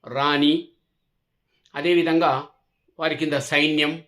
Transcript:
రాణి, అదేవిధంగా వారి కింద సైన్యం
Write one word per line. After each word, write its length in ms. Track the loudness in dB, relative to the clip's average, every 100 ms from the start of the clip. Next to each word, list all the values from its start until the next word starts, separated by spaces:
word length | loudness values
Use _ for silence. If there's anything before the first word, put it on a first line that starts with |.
రాణి, 500 | -8 -2 0 2 2 0 -4 _ _ _ _ _ _ _ _ _ _ -6
అదేవిధంగా 560 | 0 2 2 2 2 0 -6 _ _ _ _ -6
వారి 180 | -4 -4
కింద 220 | -2 -4 0
సైన్యం 400 | 0 2 0 -2 -4